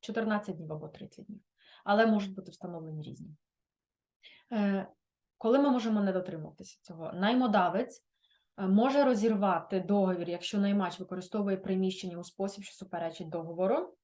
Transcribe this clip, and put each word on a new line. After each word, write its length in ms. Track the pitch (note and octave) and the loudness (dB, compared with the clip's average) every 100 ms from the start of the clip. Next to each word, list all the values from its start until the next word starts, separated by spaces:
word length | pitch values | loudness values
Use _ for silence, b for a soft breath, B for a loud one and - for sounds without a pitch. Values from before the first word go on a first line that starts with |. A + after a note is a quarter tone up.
чотирнадцять 560 | - A3 A3 G#3 G3+ D#3+ | -6 -4 0 -2 -2 -10
днів 160 | D#3 | -8
або 160 | D#3 D#3 | -10 -10
тридцять 380 | - G3+ - G#3+ | -16 -18 -18 -18
днів, 140 | G#3 _ _ b b | -18 _ _ b b
але 220 | - G#3 A3+ | 2 6 6
можуть 280 | G#3+ G3 | 4 0
бути 160 | F#3+ F#3 | -8 -14
встановлені 520 | - F3 E3+ D#3+ D#3 | -14 -12 -10 -10 -10
різні. 340 | D3+ B2+ D#3 D3+ _ _ _ _ _ _ _ _ B B B | -10 -14 -16 -20 _ _ _ _ _ _ _ _ B B B
Е, 340 | A3+ G3+ G3 F#3+ _ _ _ _ _ | -2 0 0 -4 _ _ _ _ _
коли 200 | A3+ C4+ | 4 4
ми 120 | C#4+ | 6
можемо 300 | B3 A3 G#3+ | 4 2 2
не 120 | G3+ | 2
дотримуватися 680 | F#3 F3+ E3+ D3+ - - - | 0 -4 -8 -10 -14 -20 -20
цього? 300 | - E3 D#3+ | -18 -12 -10
Наймодавець, 920 | F3 G3+ B3+ B3+ G3+ F3+ F#3 B3+ - _ _ _ _ _ - | -2 2 4 4 4 4 2 -4 -8 _ _ _ _ _ -6
е, 100 | F#3+ | 2
може 380 | G3 B3+ C#4 | 4 6 4
розірвати 760 | C4+ A3+ A3+ G#3+ G3 E3+ - G3 | 4 4 2 2 2 0 0 -4
договір, 480 | F3 G3+ F#3+ F3+ E3+ | 2 2 4 0 -2
якщо 300 | F3 - G#3 | -6 -4 0
наймач 420 | G3+ G3+ F3+ - | 2 2 0 -6
використовує 560 | F#3 F3+ F#3 G#3+ G3+ F#3+ | -8 -8 -6 -4 -2 -2
приміщення 640 | F#3+ F#3 F#3+ F#3 F#3 F3 | 0 0 0 -2 -8 -8
у 60 | |
спосіб, 400 | F3 - G3 G3+ | -12 -6 -6 -6
що 100 | G3 | -14
суперечить 540 | - F#3+ E3+ E3 E3 D#3+ | -16 -10 -6 -6 -8 -8
договору 680 | E3 E3 E3+ F#3+ C#4 F4+ _ | -8 -8 -2 0 0 -2 _